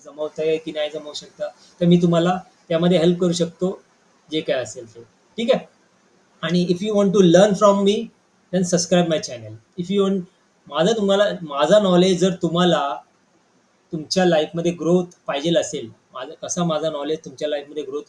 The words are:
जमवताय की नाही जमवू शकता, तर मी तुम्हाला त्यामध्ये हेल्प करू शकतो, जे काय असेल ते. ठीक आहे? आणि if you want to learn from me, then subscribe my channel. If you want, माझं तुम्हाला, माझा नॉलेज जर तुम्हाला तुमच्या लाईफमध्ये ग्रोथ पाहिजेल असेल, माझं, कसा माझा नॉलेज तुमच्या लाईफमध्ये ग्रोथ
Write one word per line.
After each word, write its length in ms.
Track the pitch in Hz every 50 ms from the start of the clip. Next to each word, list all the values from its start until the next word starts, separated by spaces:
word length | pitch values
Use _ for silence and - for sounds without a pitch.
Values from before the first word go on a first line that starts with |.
| 139
जमवताय 520 | 147 139 151 151 151 - 160 156 160 160 156
की 140 | - 165
नाही 180 | 151 151 151 151
जमवू 240 | 147 151 147 147 147
शकता, 340 | - - - _ - 151 151
तर 380 | - _ _ _ _ - 180
मी 120 | 175 175 175
तुम्हाला 380 | 175 170 170 165 165 180 185 185 - _ _ _ _ -
त्यामध्ये 280 | 170 160 175 180 185 165
हेल्प 220 | 160 175 175 175
करू 120 | 185 175
शकतो, 500 | 170 175 170 170 - - 180 185 208 - _ _ _ _ _ _ _ _ _ -
जे 100 | 147 156
काय 140 | - - 143
असेल 400 | 131 120 110 - 127 117 113 -
ते. 60 | 117 117 _ _ _ _ _ _ -
ठीक 160 | 233 233 247
आहे? 240 | 180 - - _ _ _ _ _ _ _ _ _ _ _ _ _ _
आणि 240 | - 160 175 180 175 175
if 180 | 185 175 202 214
you 120 | 214 202
want 140 | 202 196 175 208
to 60 | 190
learn 260 | 175 165 180 202 214
from 340 | 196 175 214 202 196 196 202
me, 120 | 196 214 233 233 - _ _ _ _ _ _ _ _ -
then 80 | 180
subscribe 460 | 180 - 180 165 - - 185 175 175 165
my 100 | 156 147
channel. 360 | 147 - 160 117 113 107 110 110 _ _ _ -
If 160 | 175 180 196
you 100 | 202 196
want, 140 | 196 196 190 175 - _ _ _ _ _ _ _ -
माझं 260 | 139 151 165 202 226 220
तुम्हाला, 260 | 202 196 196 196 208 202 175 180
माझा 380 | 170 151 143 139 147 151 196 214
नॉलेज 420 | 208 190 180 175 180 190 185 160
जर 100 | 175 190 175 -
तुम्हाला 560 | - 165 160 175 180 180 165 151 - 143 151 - - _ _ _ _ _ _ _ _ _ _ _ _ _ _ _ _ _
तुमच्या 340 | - 160 151 - - 185 185
लाईफमध्ये 460 | 180 170 151 156 156 - 170 165 170
ग्रोथ 340 | 170 165 151 160 180 185 175 175 - _ _ -
पाहिजेल 300 | 143 143 143 170 165 151
असेल, 320 | - - - 139 120 110 - _ _ _ -
माझं, 200 | 131 131 143 - - -
कसा 200 | - - 175 175
माझा 260 | 170 156 151 151 160
नॉलेज 300 | 151 143 143 151 156 160 -
तुमच्या 240 | 147 131 123 156 147
लाईफमध्ये 340 | 151 143 139 147 147 151 143
ग्रोथ 180 | 131 139 147 147